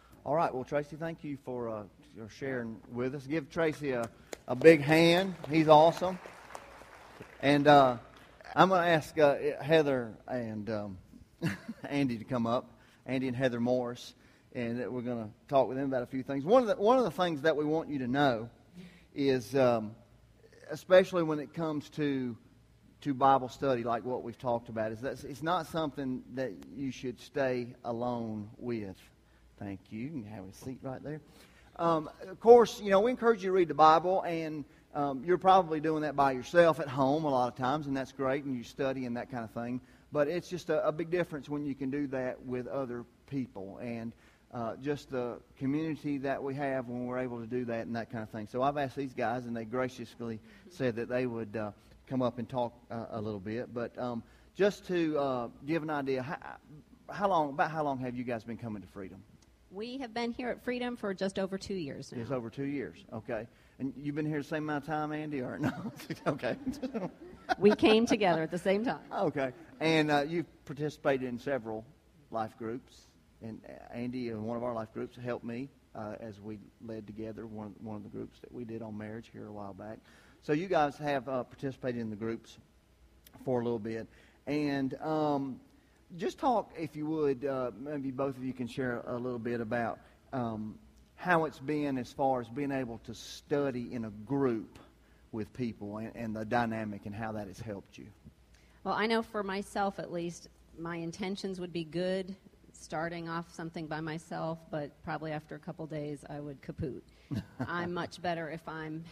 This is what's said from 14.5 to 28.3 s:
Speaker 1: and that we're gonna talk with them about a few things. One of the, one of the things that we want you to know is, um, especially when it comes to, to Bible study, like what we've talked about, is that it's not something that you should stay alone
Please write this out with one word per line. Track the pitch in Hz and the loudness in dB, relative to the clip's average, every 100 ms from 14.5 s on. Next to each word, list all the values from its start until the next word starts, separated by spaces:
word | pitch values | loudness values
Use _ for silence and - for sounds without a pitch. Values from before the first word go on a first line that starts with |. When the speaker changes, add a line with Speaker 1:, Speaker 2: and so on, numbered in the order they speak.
Speaker 1:
and | 127 117 120 | -6 -4 -2
that | 101 | -4
we're | 123 | -4
gonna | 120 120 107 - - | -4 -4 -6 -12 2
talk | 139 110 | 4 4
with | 131 | 2
them | 139 | -2
about | 131 | -2
a | 123 | -2
few | 135 | -6
things. | 127 139 | -4 -4
One | 143 262 | 6 6
of | 226 | 6
the, | - | 4
one | 202 262 | 6 6
of | |
the | 214 | 4
things | 165 180 156 | 2 0 4
that | 156 147 | 2 4
we | |
want | 151 160 147 | 2 0 0
you | 143 | -4
to | 123 | 0
know | 139 143 113 117 - - - - - - | 4 4 4 -2 -12 -20 -20 -20 -20 -12
is, | - 139 131 107 135 | 0 4 4 4 6
um, | 127 117 107 113 - - - - - - - | 6 6 0 -10 -20 -20 -20 -20 -20 -20 -12
especially | 156 - 185 185 180 | -12 8 8 8 4
when | 160 151 | 2 0
it | 131 | -4
comes | - 160 151 - | -4 -2 -2 -6
to, | - 147 135 127 110 - - - - - - | -2 0 0 -2 -6 -14 -20 -20 -20 -20 -8
to | 143 | -4
Bible | 127 135 135 127 | 4 6 6 4
study, | - 143 123 | -2 0 2
like | 117 117 | 2 -2
what | 120 120 | -2 -4
we've | 98 110 | -6 -6
talked | 123 117 120 | 0 0 -2
about, | 113 110 | -4 -4
is | 110 | -4
that | 131 127 | -6 -6
it's | 135 127 | -10 -6
not | 160 180 151 | -2 -2 -2
something | 165 156 143 131 127 - | -2 -4 -4 -4 -6 -6
that | 123 127 85 - | -6 -6 -6 -14
you | 110 135 | -8 -8
should | - 131 117 | -6 -8 -8
stay | - 147 135 127 120 127 | -8 -2 0 0 -4 -8
alone | 120 117 123 120 113 | -6 -2 -2 -2 -4